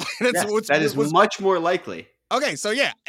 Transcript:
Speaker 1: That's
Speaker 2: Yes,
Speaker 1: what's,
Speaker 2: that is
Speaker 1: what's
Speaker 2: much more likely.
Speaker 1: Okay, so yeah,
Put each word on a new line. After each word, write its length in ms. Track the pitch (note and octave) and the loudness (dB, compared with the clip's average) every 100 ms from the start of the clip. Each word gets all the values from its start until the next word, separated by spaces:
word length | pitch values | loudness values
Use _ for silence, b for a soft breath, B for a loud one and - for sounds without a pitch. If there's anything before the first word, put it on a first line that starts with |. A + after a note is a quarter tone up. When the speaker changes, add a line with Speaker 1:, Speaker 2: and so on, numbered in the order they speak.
| - - | -10 -2
Speaker 1:
That's 140 | B3 | 0
Speaker 2:
Yes, 120 | F3 G3+ | 0 0
Speaker 1:
what's, 160 | G#3+ G#3+ | -2 2
Speaker 2:
that 120 | D3 | 2
is 140 | D#3 C3+ | 2 0
Speaker 1:
what's 160 | D3 | 2
Speaker 2:
much 280 | E3 G#3+ - | 4 4 2
more 200 | G3 F3+ | 0 2
likely. 480 | E3 F3+ A#2 E2+ - _ - | 2 -2 -4 -12 -14 _ -6
Speaker 1:
Okay, 240 | A3+ C#4+ D3+ | -2 -2 -4
so 140 | G#3 | -4
yeah, 220 | A#3+ G#3+ - | -2 -2 -4